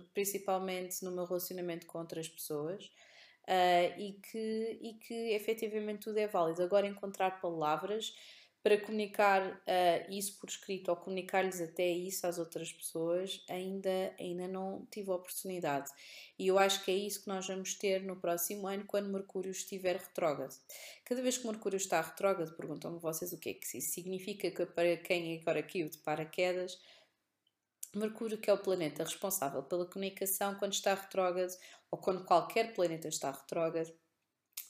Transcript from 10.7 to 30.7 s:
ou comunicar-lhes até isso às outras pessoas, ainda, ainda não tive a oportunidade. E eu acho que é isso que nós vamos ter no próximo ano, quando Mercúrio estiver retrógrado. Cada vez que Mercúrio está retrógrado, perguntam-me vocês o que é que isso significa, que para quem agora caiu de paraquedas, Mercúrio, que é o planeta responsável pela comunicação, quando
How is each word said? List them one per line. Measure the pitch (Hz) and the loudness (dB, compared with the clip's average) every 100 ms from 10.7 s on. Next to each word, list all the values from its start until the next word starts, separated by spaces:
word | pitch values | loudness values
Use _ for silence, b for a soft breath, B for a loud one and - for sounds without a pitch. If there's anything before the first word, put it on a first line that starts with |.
| 185 185 | -4 -2
ou | 175 | -2
comunicar-lhes | - 190 180 196 185 180 | -2 -4 0 2 2 0
até | 165 - 180 | -4 0 2
isso | 175 180 - 180 | 2 -2 -2 -2
às | 175 | -2
outras | 165 160 165 | -4 -6 -8
pessoas, | - - 165 165 180 190 196 - | -8 -6 -2 0 0 0 -6 -6
ainda, | 185 190 196 190 185 190 - | -6 -4 -2 0 0 0 -4
ainda | 180 175 180 | -6 -6 -4
não | 185 190 196 - | -4 -6 -6 -10
tive | 214 196 | -8 -4
a | 180 | -4
oportunidade. | 180 - 190 185 165 139 135 B B B B - | -4 -8 -6 -2 0 0 -2 B B B B 0
E | 190 | 4
eu | 190 | 8
acho | 196 190 | 6 4
que | - | 2
é | 185 | 0
isso | 208 - | 0 -4
que | - | -4
nós | 190 190 | -4 -4
vamos | 190 190 - | -4 -6 -2
ter | 202 190 | 2 2
no | 190 185 | 0 -4
próximo | 175 175 - 208 190 | 0 0 0 -2 -2
ano, | 196 202 | -4 -2
quando | 202 202 | -2 0
Mercúrio | 190 196 190 190 | -2 -4 -4 -4
estiver | 185 - 190 185 185 | -4 -6 -2 0 0
retrógrado. | - - 170 139 135 - - B B B - | -2 0 0 2 -4 -10 -16 B B B -4
Cada | 247 | 0
vez | 254 247 | 2 0
que | 226 | -2
Mercúrio | 220 202 196 | -4 -2 0
está | - 165 | 2 2
retrógrado, | 160 - 196 185 160 160 | 2 0 2 2 -2 -6
perguntam-me | 160 151 156 170 | -8 -6 -6 -4
vocês | 160 160 175 | -4 -4 -4
o | 160 | -6
que | - | -6
é | |
que | - - 120 | -6 -8 -6
isso | - | -4
significa, | - 175 190 196 202 175 | -4 -4 -6 -6 -4 -2
que | 165 175 | -2 -2
para | - 175 165 | 2 2 2
quem | - 180 165 165 | 0 0 0 -4
agora | 165 151 | 0 0
caiu | 151 190 156 | 0 -2 -4
de | - | -4
paraquedas, | - 151 156 - 180 180 185 - B B B _ _ _ _ _ _ _ - 202 | -2 -2 -2 0 2 2 -4 -8 B B B _ _ _ _ _ _ _ -10 -4
Mercúrio, | 214 220 226 214 | -4 -4 -6 -2
que | 214 | 4
é | |
o | 196 | 4
planeta | 202 185 151 147 | 4 2 0 -2
responsável | 160 - 190 - 139 135 | -4 -4 -2 0 -2 -2
pela | - 175 180 | -2 -2 -2
comunicação, | 196 190 196 190 - 202 202 | -4 -6 -4 -2 0 0 0
quando | 196 | -2